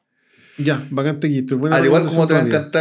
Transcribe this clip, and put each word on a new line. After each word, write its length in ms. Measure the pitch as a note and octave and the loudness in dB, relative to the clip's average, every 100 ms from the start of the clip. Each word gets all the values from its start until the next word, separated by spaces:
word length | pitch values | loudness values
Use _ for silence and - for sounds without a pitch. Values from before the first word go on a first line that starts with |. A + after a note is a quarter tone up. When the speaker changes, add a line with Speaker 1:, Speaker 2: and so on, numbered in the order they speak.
| _ _ _ _ _ - | _ _ _ _ _ -4
Speaker 1:
Ya, 300 | C#3+ C3 C3+ | -2 -2 -4
bacán 300 | C3+ C#3+ D3 | -4 -2 -2
Taquillator, 380 | D#3 C#3 B2+ C3 | -2 -2 -2 -2
buena 180 | D3 C#3 | 0 2
Speaker 2:
Al 100 | C3+ | 4
igual 180 | D#3+ | 2
Speaker 1:
recomendación 120 | D#3+ E3 | 2 0
Speaker 2:
como 120 | D#3+ | 2
te 60 | |
va 60 | D#3 | 2
a 40 | |
Speaker 1:
para 60 | A#2+ D#3 | 2 -2
mí. 40 | - D#3+ | -2 -2